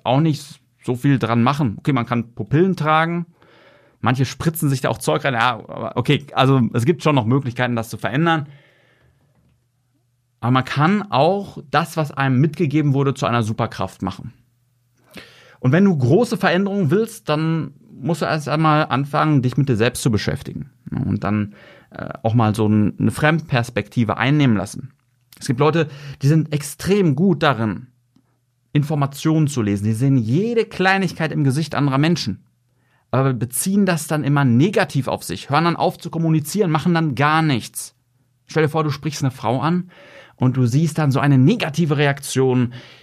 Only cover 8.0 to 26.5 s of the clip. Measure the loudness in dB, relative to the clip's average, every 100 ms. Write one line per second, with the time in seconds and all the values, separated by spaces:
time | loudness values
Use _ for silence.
8 | -4 0 0 0 -4 -14 _ _ _ _
9 | _ _ _ _ _ _ _ _ _ _
10 | _ _ _ _ 0 0 0 0 2 0
11 | 0 0 2 0 -6 -16 -4 -2 -2 -4
12 | -6 -2 0 2 2 0 -2 0 0 0
13 | 0 -2 -2 0 -2 -2 -4 -6 -10 -6
14 | -8 -8 -16 -20 _ _ _ _ _ _
15 | _ -20 -20 -20 -20 -4 2 4 4 4
16 | 4 4 2 0 0 0 0 0 0 0
17 | 0 -6 -4 -2 0 -2 -4 -12 -20 -8
18 | -4 -2 -2 -4 -2 0 2 2 2 -2
19 | -2 0 2 2 2 0 0 2 0 0
20 | 0 0 -2 -6 -6 -12 -14 _ -8 -4
21 | -2 -2 0 -2 -2 -8 -20 -20 _ -14
22 | -12 -6 0 2 2 2 2 4 2 0
23 | -2 0 0 0 0 -2 -2 -4 -4 -2
24 | -2 0 2 2 4 2 -2 -10 -16 _
25 | _ _ _ -12 -4 0 2 2 -2 -6
26 | -18 -2 2 2 2